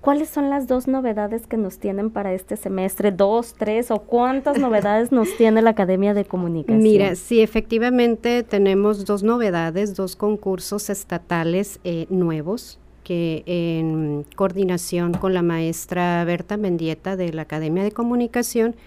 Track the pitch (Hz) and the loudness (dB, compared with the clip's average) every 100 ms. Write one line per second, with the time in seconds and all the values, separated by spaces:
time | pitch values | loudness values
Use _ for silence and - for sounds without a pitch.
0 | 262 294 311 - 277 277 254 254 254 262 | 2 0 0 -2 -2 -2 0 -2 0 -2
1 | 254 208 208 226 226 226 202 - 202 196 | -2 -2 -4 -6 -6 -4 -4 -4 -6 -4
2 | 214 220 196 185 185 214 190 190 190 - | -4 -4 -4 -6 -6 -8 -6 -4 -4 0
3 | 208 180 196 226 233 - 208 214 247 214 | -2 2 2 2 -2 -6 -2 -2 0 -4
4 | - 240 247 269 269 285 262 214 202 208 | 0 0 2 0 0 0 2 2 2 2
5 | 240 254 220 381 226 220 226 220 185 185 | 2 2 2 4 4 6 4 2 2 2
6 | 202 208 196 180 175 165 151 220 220 208 | 2 0 -2 -4 -2 -4 2 4 6 6
7 | 196 180 - 233 220 226 220 226 240 247 | 4 -2 0 4 4 2 -2 0 2 4
8 | 240 226 233 240 233 208 196 190 208 208 | 2 2 0 0 0 2 4 4 2 0
9 | 196 208 202 240 220 175 165 165 208 190 | -2 0 2 2 2 0 -2 -2 -4 -4
10 | 190 - 208 214 202 185 - 202 - 202 | -6 -2 -2 -2 -2 -6 -4 -8 -6 -8
11 | - 170 - 170 165 175 202 - 180 170 | -6 -10 -4 -2 0 0 -2 -8 -6 -6
12 | 160 185 170 160 151 226 - - - - | -2 0 0 -2 -4 -8 -10 -20 -20 -20
13 | - 175 170 160 - 175 170 165 160 160 | -8 -4 -2 -4 -4 -4 -2 -2 -2 -2
14 | 151 147 147 - - 180 190 175 175 175 | -2 -4 -8 -4 -4 0 -2 -2 -2 -2
15 | 175 175 190 185 170 165 165 165 - 180 | 0 0 0 2 2 0 -2 -4 -6 -2
16 | 175 170 170 175 180 208 208 170 160 156 | 0 0 0 -4 -4 -4 -2 -2 -2 -6
17 | - 190 180 160 156 151 156 170 202 214 | -6 -4 -4 -4 -8 -6 -2 -2 -2 -2
18 | 233 240 240 240 240 240 226 233 | -2 0 0 -2 -2 0 0 -2